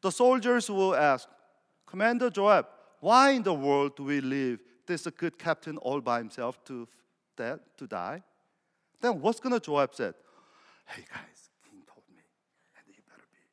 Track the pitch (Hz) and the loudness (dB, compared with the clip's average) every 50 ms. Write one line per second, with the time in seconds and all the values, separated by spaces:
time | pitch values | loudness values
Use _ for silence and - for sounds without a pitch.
0 | - 196 170 - 247 247 254 262 202 247 240 240 - - 208 190 190 190 185 - | -4 -4 0 4 4 4 4 4 2 2 2 2 0 -2 0 0 2 2 2 2
1 | 151 147 135 127 - - _ _ _ _ _ _ _ _ _ _ _ - - 185 | 4 2 2 0 -2 -14 _ _ _ _ _ _ _ _ _ _ _ -14 -6 -2
2 | 208 233 240 240 254 247 175 196 196 208 208 170 - - - - _ _ _ _ | 0 0 0 0 -2 -2 -2 2 4 6 6 4 4 -2 -12 -20 _ _ _ _
3 | - 180 226 254 269 277 277 254 208 190 170 143 135 143 143 143 143 143 139 - | 2 4 6 6 8 6 4 2 0 0 -2 0 2 2 2 4 2 0 -4 -8
4 | 143 135 147 143 135 131 135 139 135 127 120 107 - _ _ _ _ - 180 160 | -6 -4 -2 -2 -2 -2 -2 -2 -2 -4 -4 -6 -10 _ _ _ _ -8 -8 -6
5 | - 170 156 - 170 170 - _ - 170 156 - - 160 147 - - 123 139 143 | -6 -10 -10 -6 -8 -8 -8 _ -4 -4 -4 -4 -6 -12 -12 -8 -6 -4 -6 -4
6 | 123 123 120 120 117 107 - - 120 120 127 _ _ - 135 123 117 113 _ _ | -2 -2 -2 -2 -4 -8 -10 -8 -8 -8 -8 _ _ -16 -14 -14 -14 -16 _ _
7 | _ _ _ _ _ _ _ - 120 117 139 - _ _ _ _ 135 110 107 92 | _ _ _ _ _ _ _ -10 -8 -8 -8 -10 _ _ _ _ -14 -10 -8 -8
8 | 87 98 143 180 190 _ _ _ _ _ _ _ _ _ _ _ _ _ _ _ | -8 -8 -10 -12 -16 _ _ _ _ _ _ _ _ _ _ _ _ _ _ _
9 | - 247 226 151 135 208 233 - - 262 247 233 - - 147 143 139 127 - - | -2 -2 -2 0 0 -2 -2 -2 -4 -2 -2 -2 -2 -2 0 0 0 0 -2 -6
10 | 123 95 82 _ _ _ _ _ _ _ _ _ _ _ _ _ _ - - - | -8 -8 -8 _ _ _ _ _ _ _ _ _ _ _ _ _ _ -20 -20 -20
11 | - _ - - - - _ _ _ _ _ _ _ _ _ - _ _ _ - | -20 _ -18 -18 -18 -20 _ _ _ _ _ _ _ _ _ -20 _ _ _ -20
12 | _ _ _ 85 _ _ _ _ _ _ _ _ _ _ _ - _ _ - _ | _ _ _ _ _ _ _ _ _ _ _ _ _ _ _ -20 _ _ -20 _
13 | _ _ _ - _ _ _ _ _ _ | _ _ _ -20 _ _ _ _ _ _